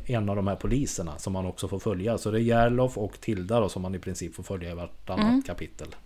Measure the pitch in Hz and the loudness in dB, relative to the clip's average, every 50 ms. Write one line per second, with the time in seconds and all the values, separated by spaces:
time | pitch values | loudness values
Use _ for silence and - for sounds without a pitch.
0 | - - 127 117 104 101 101 104 95 98 98 90 - 104 113 135 143 - - - | -2 0 0 0 2 2 2 2 2 0 0 0 0 2 2 2 2 0 -2 -4
1 | 92 82 73 71 - 101 95 95 92 90 90 - - 92 98 95 - 113 101 90 | -4 -4 -6 -6 -4 -4 -2 -2 -2 -2 -4 -4 -4 -4 -4 -2 -2 -2 0 0
2 | 92 113 113 110 - 110 107 110 117 117 117 117 117 120 123 123 127 127 - 101 | 0 0 0 0 0 2 2 4 4 6 6 6 6 6 6 4 2 2 2 -2
3 | 104 95 - - - - 110 95 90 90 110 120 110 92 - 98 92 92 95 90 | -4 -4 -6 -6 -4 -2 -2 -2 0 2 2 4 4 2 0 -2 -4 -4 -4 -4
4 | - - 92 - 90 82 - - 92 - 101 92 87 85 87 87 87 85 - - | -6 -6 -6 -6 -6 -8 -8 -10 -8 -6 -6 -6 -6 -6 -6 -8 -8 -8 -10 -10
5 | - - 95 92 214 214 240 262 269 - - - - - - - - 73 - - | -8 -4 0 2 4 4 4 4 2 0 -4 -6 -6 -8 -10 -10 -12 -12 -12 -14
6 | - | -16